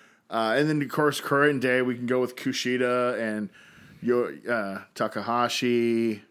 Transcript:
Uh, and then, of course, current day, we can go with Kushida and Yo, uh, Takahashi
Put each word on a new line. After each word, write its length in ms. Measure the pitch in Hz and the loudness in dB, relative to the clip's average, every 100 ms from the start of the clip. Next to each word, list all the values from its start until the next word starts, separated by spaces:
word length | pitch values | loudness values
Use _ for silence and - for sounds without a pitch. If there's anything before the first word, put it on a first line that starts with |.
| - _ - | -20 _ -6
Uh, 280 | 113 110 123 | -2 2 2
and 100 | 151 | 2
then, 140 | 151 | 2
of 60 | 131 | 0
course, 320 | - 147 135 | 0 0 0
current 400 | - 143 147 139 | 0 2 4 2
day, 180 | 127 127 | 2 2
we 140 | 127 | 0
can 100 | 120 120 | -2 -2
go 140 | 127 | 0
with 160 | 123 - | 0 -4
Kushida 840 | 131 131 123 127 123 123 123 110 | -6 -2 -2 0 0 0 0 -2
and 300 | 110 107 101 - - - - - | -2 -4 -6 -10 -20 -20 -20 -8
Yo, 280 | 117 120 101 73 104 | 0 0 0 -4 -4
uh, 320 | 117 98 92 - | -2 -4 -8 -10
Takahashi 1300 | - 110 107 104 120 120 - 123 120 117 113 113 104 - | -4 -4 -4 -2 0 0 0 2 2 2 2 0 -2 -10